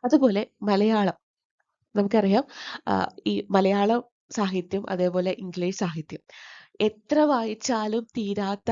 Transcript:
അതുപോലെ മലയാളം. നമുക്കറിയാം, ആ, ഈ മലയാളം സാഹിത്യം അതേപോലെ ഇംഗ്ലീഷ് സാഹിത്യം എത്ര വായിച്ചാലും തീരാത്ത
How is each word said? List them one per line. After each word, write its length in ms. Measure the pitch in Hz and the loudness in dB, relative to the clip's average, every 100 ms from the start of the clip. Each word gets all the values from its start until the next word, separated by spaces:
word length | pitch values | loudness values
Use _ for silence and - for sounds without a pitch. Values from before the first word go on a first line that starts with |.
അതുപോലെ 380 | 247 285 262 196 214 _ | 4 4 4 2 -4 _
മലയാളം. 540 | 202 196 214 220 196 - _ _ _ _ _ _ _ | 0 2 2 2 2 -2 _ _ _ _ _ _ _
നമുക്കറിയാം, 500 | 208 202 226 196 202 - - - - - | -2 2 2 4 2 0 -12 -14 -12 -2
ആ, 60 | 95 - - - | -2 -2 -4 -4
ഈ 80 | 202 202 | -4 0
മലയാളം 500 | 190 190 202 202 233 - _ _ | 2 2 2 2 0 -4 _ _
സാഹിത്യം 600 | - 196 185 175 196 202 | -4 -2 -4 -4 -8 -6
അതേപോലെ 400 | 190 180 180 185 - | -2 0 0 -2 -4
ഇംഗ്ലീഷ് 400 | 185 175 180 196 | -8 -6 -4 -2
സാഹിത്യം 440 | 185 160 156 151 _ - - - - _ | -6 -6 -12 -14 _ -20 -20 -20 -20 _
എത്ര 380 | 214 214 _ 294 | -2 -2 _ 2
വായിച്ചാലും 840 | 302 262 226 214 - 226 214 220 | 4 2 -2 -6 -2 -2 0 -4
തീരാത്ത 680 | 233 - 202 202 196 202 - | -4 -6 -4 -2 -2 -4 -4